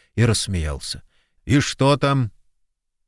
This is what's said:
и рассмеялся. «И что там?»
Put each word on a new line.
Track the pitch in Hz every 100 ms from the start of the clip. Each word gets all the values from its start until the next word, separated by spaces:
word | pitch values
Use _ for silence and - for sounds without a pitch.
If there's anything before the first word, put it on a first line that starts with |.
| _ -
и | 117
рассмеялся. | 104 - 92 78 69 - - - _ _ _ -
«И | 143
что | - - 135 143
там?» | 139 139 117 - _ _ _ _ _ _